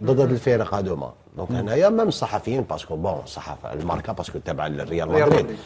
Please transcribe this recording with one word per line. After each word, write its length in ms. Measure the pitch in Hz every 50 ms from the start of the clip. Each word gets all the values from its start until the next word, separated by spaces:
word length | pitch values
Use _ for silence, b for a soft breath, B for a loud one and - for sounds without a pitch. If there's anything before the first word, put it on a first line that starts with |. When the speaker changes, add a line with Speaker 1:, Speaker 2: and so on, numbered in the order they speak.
| 107
Speaker 1:
ضد 160 | 117 131 127
هاد 120 | 139 123
الفرق 420 | 127 117 - 135 123 113 107 - 98
هذوما. 380 | 101 95 92 87 73 67 62 - - _ - - 69
دونك 140 | 90 87
هنايا 380 | 123 123 117 104 113 143 180 202
مام 180 | 226 220 226 202
الصحفيين 540 | 147 - 127 110 - 107 - 110 120 135
باسكو 340 | 120 - 78 78 - - 82
بون 260 | 78 82 98 87 73 -
الصحافه 500 | - - - - 78 76 - - 57 58
الماركه 400 | 73 80 87 85 - - - 107
باسكو 260 | - 85 - - 78
تابعه 280 | - - 80 69 78 78
للريال 440 | 73 71 71 - 80 85 - 160
Speaker 2:
ريال 160 | 160 156 151 147
Speaker 1:
مدريد. 160 | - - -
Speaker 2:
مدريد. 140 | - B B B